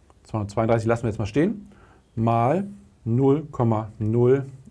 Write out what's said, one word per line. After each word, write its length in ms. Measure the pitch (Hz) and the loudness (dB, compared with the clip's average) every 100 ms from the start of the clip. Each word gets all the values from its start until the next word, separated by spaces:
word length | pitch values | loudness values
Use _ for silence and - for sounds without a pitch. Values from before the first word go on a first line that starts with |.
| _ _ | _ _
Zweihundertzweiunddreißig 640 | - 110 104 - 113 117 110 | -10 -8 -6 -2 0 2 2
lassen 160 | 117 | -2
wir 60 | 120 | -2
jetzt 100 | 101 | -4
mal 60 | 104 | -4
stehen, 440 | 139 175 233 - - - _ _ - | 0 0 -2 -12 -20 -20 _ _ -4
mal 500 | 113 117 117 165 202 - - _ | 0 2 2 0 -4 -12 -20 _
null 420 | - 117 135 143 147 | -2 2 4 2 0
Komma 380 | - 117 110 110 - | -2 0 0 -4 -6
null 460 | 107 113 123 135 135 - - | -2 2 4 4 0 -12 -20